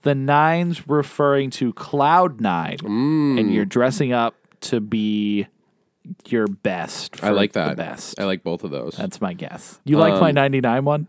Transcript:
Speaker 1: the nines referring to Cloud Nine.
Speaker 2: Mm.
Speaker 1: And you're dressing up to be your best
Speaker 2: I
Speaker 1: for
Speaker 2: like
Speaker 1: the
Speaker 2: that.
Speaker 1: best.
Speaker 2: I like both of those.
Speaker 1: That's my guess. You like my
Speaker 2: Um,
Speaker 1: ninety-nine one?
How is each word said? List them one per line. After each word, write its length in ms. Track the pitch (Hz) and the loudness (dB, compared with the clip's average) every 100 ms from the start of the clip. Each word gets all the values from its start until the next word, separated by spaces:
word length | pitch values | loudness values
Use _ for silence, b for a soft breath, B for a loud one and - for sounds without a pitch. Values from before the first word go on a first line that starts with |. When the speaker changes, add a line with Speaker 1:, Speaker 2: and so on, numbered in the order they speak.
Speaker 1:
the 120 | 147 | 0
nines 720 | 139 135 143 156 165 175 165 139 | 0 2 4 4 2 0 -4 -2
referring 600 | 147 139 - 143 139 135 | -2 -2 0 2 2 0
to 220 | - 123 | -2 -4
Cloud 640 | - - 147 139 175 185 120 | -4 -6 0 4 4 2 0
Nine. 380 | 107 85 78 - | -2 0 -4 -8
Speaker 2:
Mm. 600 | 104 107 143 156 147 127 | -4 0 2 2 2 2
Speaker 1:
And 140 | 104 | 2
you're 100 | 107 101 | 0 0
dressing 460 | 120 127 117 139 | 0 0 0 -2
up 220 | 123 117 _ _ _ | 0 -2 _ _ _
to 180 | - 120 | -4 -4
be 680 | 104 110 107 104 104 104 - _ _ _ _ _ - - - | -2 -2 0 0 0 -2 -4 _ _ _ _ _ -18 -18 -4
your 200 | 120 104 | 0 0
best 720 | 98 104 90 - - - - | -2 -4 -4 -8 -10 -12 -4
Speaker 2:
I 120 | 101 | 0
Speaker 1:
for 40 | |
Speaker 2:
like 200 | 104 104 | 2 0
Speaker 1:
the 80 | - 76 | 0 -2
Speaker 2:
that. 100 | 71 | -4
Speaker 1:
best. 420 | 80 - - - | -8 -10 -14 -6
Speaker 2:
I 60 | |
like 180 | 98 95 | -4 -4
both 220 | 82 85 | -6 -6
of 60 | 90 | -6
those. 240 | 69 65 - | -8 -10 -8
Speaker 1:
That's 240 | 95 - | -10 -6
my 120 | 95 | -8
guess. 440 | 87 - - - - | -8 -12 -14 -18 -12
You 140 | - 147 | 2 4
like 220 | 165 190 | 6 6
my 100 | 170 | 4
Speaker 2:
Um, 40 | |
Speaker 1:
ninety-nine 500 | 143 139 135 123 123 | 4 2 2 2 0
one? 220 | 139 151 | 0 -2